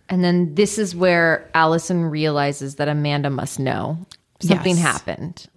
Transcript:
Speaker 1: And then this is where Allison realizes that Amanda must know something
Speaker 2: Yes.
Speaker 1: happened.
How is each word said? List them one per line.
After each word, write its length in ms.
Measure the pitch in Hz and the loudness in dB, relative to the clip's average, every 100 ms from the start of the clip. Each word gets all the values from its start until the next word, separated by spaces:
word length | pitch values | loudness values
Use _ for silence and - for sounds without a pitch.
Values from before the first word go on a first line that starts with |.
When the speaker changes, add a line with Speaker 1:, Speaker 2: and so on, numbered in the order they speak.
| - | -4
Speaker 1:
And 160 | 180 | 0
then 300 | 180 175 170 | 2 2 2
this 240 | 151 202 220 | 2 0 0
is 180 | 202 175 | -4 0
where 500 | 185 170 165 160 - | 2 4 2 0 0
Allison 540 | 165 160 170 - 180 165 | 2 4 2 0 -2 0
realizes 680 | 151 156 147 143 143 139 139 | 0 0 0 0 -2 -10 -4
that 120 | 147 | -2
Amanda 400 | 147 147 143 143 | 0 0 0 -2
must 320 | 127 - - | -4 -6 -4
know 460 | 131 123 127 165 185 - _ _ | -4 -2 -4 -8 -10 -20 _ _
something 360 | 165 175 185 175 | 0 2 2 2
Speaker 2:
Yes. 60 | 156 | 2
Speaker 1:
happened. 580 | - - - 160 - - | 0 -6 -8 -10 -12 -20